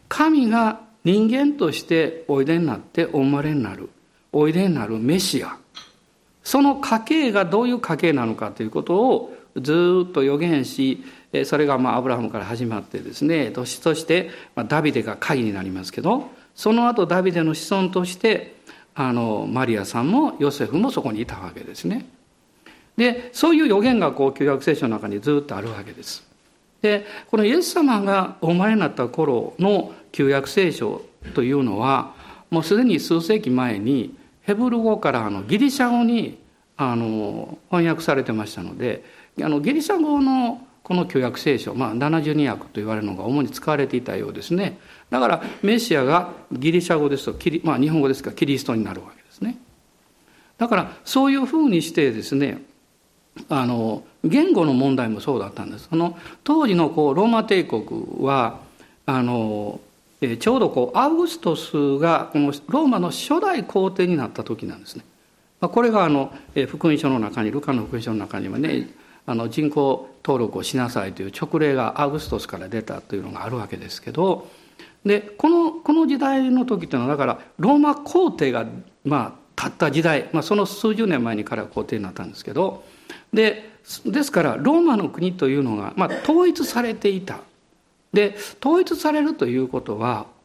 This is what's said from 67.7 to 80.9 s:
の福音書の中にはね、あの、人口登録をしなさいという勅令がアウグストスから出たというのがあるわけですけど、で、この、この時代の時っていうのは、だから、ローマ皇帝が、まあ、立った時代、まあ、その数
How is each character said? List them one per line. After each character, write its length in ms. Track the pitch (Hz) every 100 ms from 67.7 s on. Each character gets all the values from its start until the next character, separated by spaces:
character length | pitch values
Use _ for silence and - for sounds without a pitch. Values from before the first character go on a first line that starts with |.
の 100 | 127
福 120 | 101
音 60 | 117
書 100 | 113
の 60 | 107
中 220 | 95 101
に 100 | 98
は 100 | 110
ね、 300 | 151 - - - - -
あ 80 | -
の、 160 | 117 120
人 200 | 139 151
口 400 | 147 139 127 - -
登 200 | - 131
録 160 | 110 95
を 40 |
し 140 | - 131
な 120 | 120
さ 180 | 117 98
い 60 |
と 100 | 95
い 40 | 98
う 40 |
勅 260 | - 160 165
令 160 | 151
が 280 | 135 110 -
ア 60 | 143
ウ 40 |
グ 80 | 151
ス 100 | -
ト 100 | 107
ス 80 | -
か 100 | 92
ら 120 | 92
出 140 | 113
た 180 | 107 95
と 140 | -
い 40 | 101
う 40 |
の 80 | 95
が 140 | -
あ 40 | 107
る 80 | 123
わ 100 | 101
け 100 | 95
で 120 | -
す 120 | -
け 100 | -
ど、 360 | 127 190 165 - - - _ - _
で、 160 | 202 208
こ 280 | 208 - 311
の、 220 | 339 330
こ 220 | - -
の 120 | 320
時 140 | 302 269
代 320 | 269 269 262
の 140 | 254
時 200 | 247 202
っ 20 | 165
て 80 |
い 40 | 131
う 20 |
の 80 | 123
は、 60 |
だ 20 | 147
か 80 |
ら、 140 | 127 107 - -
ロ 140 | 190
ー 60 | 294
マ 160 | 294
皇 360 | 285 - 349 349
帝 200 | - 135
が、 140 | 120 113 120 - _
ま 360 | 143 143 104 - _ -
あ、 40 |
立 140 | -
っ 20 | -
た 140 | 156
時 120 | 143
代、 260 | 165 143 -
ま 80 | 160
あ、 20 |
そ 120 | -
の 100 | 208
数 280 | 190 - 220